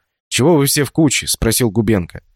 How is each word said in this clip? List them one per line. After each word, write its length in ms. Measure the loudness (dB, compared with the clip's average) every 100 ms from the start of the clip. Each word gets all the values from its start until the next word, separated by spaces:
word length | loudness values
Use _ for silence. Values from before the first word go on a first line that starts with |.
| _ _ -8
"Чего 260 | 0 2 2
вы 80 | 2
все 180 | 0
в 80 | -2
куче?" — 360 | 0 0 0 -4
спросил 420 | -4 -2 0 -2
Губенко. 540 | 0 0 0 -2 -12 _